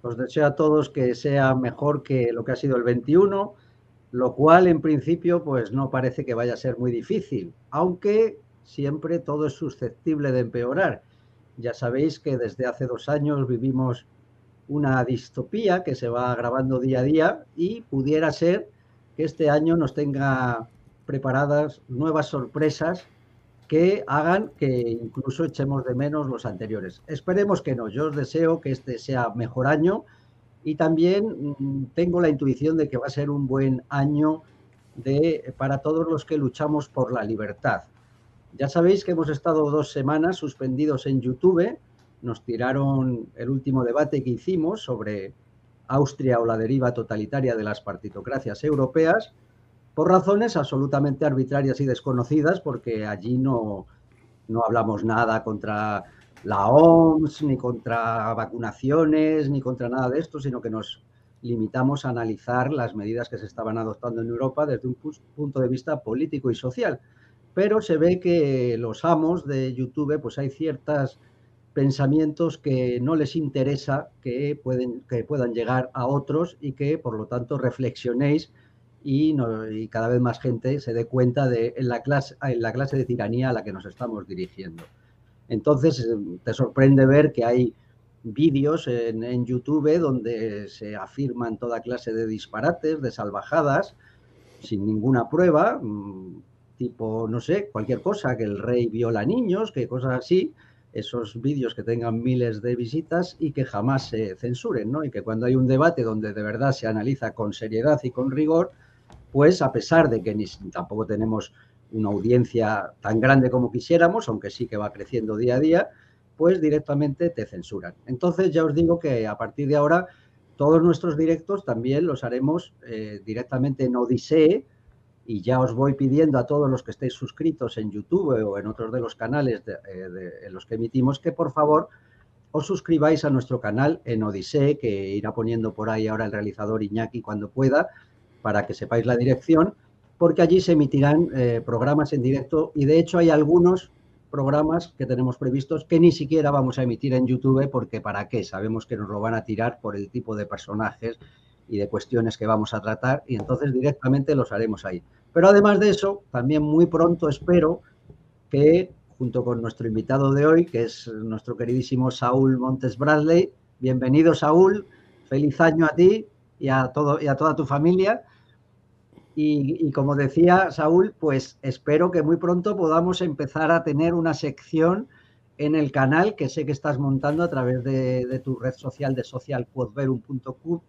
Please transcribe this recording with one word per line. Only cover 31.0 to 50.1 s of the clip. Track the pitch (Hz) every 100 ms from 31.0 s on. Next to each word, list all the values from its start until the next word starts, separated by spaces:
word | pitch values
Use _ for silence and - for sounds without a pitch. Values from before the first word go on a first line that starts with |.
| 175 196 220 170 143 143
mm, | 139 139 131
tengo | - 175 175
la | 165
intuición | 139 139 127 151 160
de | 147
que | 123
va | 139
a |
ser | 143 143
un | 143 135
buen | 135 135 127 -
año | 139 143 147 156 160 - _ _ _ _ -
de, | 131 139 165 156 131 -
para | 135 139
todos | 151 160 165
los | 156 -
que | 156
luchamos | 135 - 151 151 139
por | - 127
la | 123
libertad. | 107 110 104 - 131 98 - _ _ _ _ _ _ -
Ya | 139
sabéis | 170 175 196 190
que |
hemos | 170 156
estado | 143 175 156 147
dos | 151 143
semanas | 147 135 156 165 180
suspendidos | 147 - 131 127 151 135 139
en | 135
YouTube. | 123 127 185 175 196 294 _ _ _ _
Nos | 123 110
tiraron | - 113 123 135 139 135 127 120 - -
el | 117
último | 135 135 131
debate | 120 131 147 143
que | 127
hicimos | 120 - 185 156 214
sobre | - 117 104 104 95 - _ _ _ _ _
Austria | 135 139 - 135 117
o | 117
la | 110
deriva | 113 135 123
totalitaria | 120 113 107 107 139 131 113
de |
las | 107 101
partitocracias | - 92 104 101 98 135 120 104
europeas, | 147 143 131 160 160 208 - _ _ _ _ _ _ -
por |
razones | 160